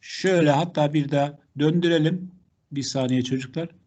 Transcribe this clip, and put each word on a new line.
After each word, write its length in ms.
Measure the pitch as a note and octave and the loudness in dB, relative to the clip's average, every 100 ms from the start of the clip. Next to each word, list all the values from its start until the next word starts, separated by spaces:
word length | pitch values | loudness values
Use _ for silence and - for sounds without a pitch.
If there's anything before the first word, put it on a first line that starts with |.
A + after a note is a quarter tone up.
şöyle 500 | - - F#3+ F#3 D3+ | -14 -4 2 4 4
hatta 420 | C#3+ F3 F3 D3 | 4 0 0 0
bir 180 | D3+ C#3 | 0 0
daha 280 | C#3+ C#3+ D3 _ - | 0 -2 -4 _ -2
döndürelim. 720 | D3+ E3+ E3+ E3+ D#3 F3+ - - _ _ _ | 0 2 2 2 2 0 -8 -18 _ _ _
Bir 120 | C#3+ | -8
saniye 380 | B2+ C#3 B2+ B2+ | -6 -4 0 0
çocuklar. 480 | B2+ C3+ C3 - E3+ - | -2 -4 -6 -8 -10 -12